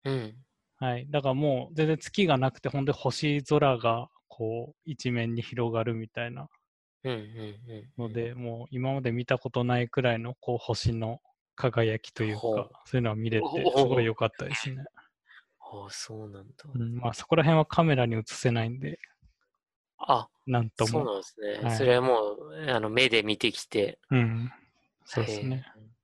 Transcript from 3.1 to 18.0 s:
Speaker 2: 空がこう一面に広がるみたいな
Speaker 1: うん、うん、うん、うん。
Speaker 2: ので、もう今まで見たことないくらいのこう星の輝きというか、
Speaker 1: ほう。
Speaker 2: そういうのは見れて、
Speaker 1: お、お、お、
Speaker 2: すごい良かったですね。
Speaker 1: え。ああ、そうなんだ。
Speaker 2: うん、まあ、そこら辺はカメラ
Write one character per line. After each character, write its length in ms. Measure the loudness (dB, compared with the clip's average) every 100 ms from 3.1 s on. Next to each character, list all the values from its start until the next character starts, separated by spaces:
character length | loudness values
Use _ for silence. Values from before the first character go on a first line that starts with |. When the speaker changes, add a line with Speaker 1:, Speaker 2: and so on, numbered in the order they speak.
| -2 0 0
Speaker 2:
空 340 | 2 4 4 4
が 320 | 2 0 -4 _ _
こ 440 | -6 -4 -4 -8
う 40 | -14 -12
一 240 | -6 -2
面 240 | 0 0
に 80 | -4
広 300 | -6 -2 -2
が 120 | 0
る 100 | -2
み 140 | -4 -6
た 160 | -8
い 60 | -8
な 180 | -10 -16 _ _ _ _ _
Speaker 1:
う 60 | -6
ん、 20 |
う 20 | -6
ん、 20 |
う 20 |
ん、 800 | -8 -12 -12 -14 -16 -16 -16 -10
う 60 | -6
ん。 20 |
Speaker 2:
の 40 |
で、 200 | -6 -6
も 300 | -8 -10 -10
う 20 | -10
今 240 | -6 -2
ま 80 | -2
で 100 | -2
見 140 | -2 0
た 100 | 0
こ 140 | 0
と 120 | -2
な 160 | 2 2
い 80 | 0
く 120 | 0
ら 140 | 2
い 40 | 0
の 160 | -4 -8
こ 140 | -4
う 40 | -4
星 360 | -2 -2 0
の 260 | -2 -4 -8 _ _ _ -2
輝 420 | 0 2 0 0
き 140 | -8
と 100 | -4
い 100 | -2
う 20 |
か、 60 | -2
Speaker 1:
ほ 140 | -2
う。 160 | -2 -4 -12
Speaker 2:
そ 120 | -4 0
う 0 |
い 20 |
う 20 |
の 80 | 0
は 60 | -2
見 140 | 0
れ 100 | 0
て、 40 |
Speaker 1:
お、 20 | 0
お、 260 | 0 2
お、 40 | 4
Speaker 2:
す 60 | 4
ご 140 | 4
い 40 |
良 100 | 2
か 120 | 2 -2
っ 40 | -2
た 60 |
で 100 | -8
す 160 | -6 -6
ね。 60 | -8
Speaker 1:
え。 40 | -12 -18 _ _ _ -20 _ _
あ 260 | -18 -16 -14
あ、 40 |
そ 360 | -12 -12 -12 -14
う 20 |
な 140 | -16
ん 40 | -20
だ。 60 | -20 -8
Speaker 2:
う 60 | -4
ん、 180 | -2 -2
ま 100 | -4
あ、 40 |
そ 120 | -4 2
こ 100 | 4
ら 60 |
辺 160 | 8 6
は 80 | 6
カ 160 | 4
メ 140 | 4
ラ 100 | 4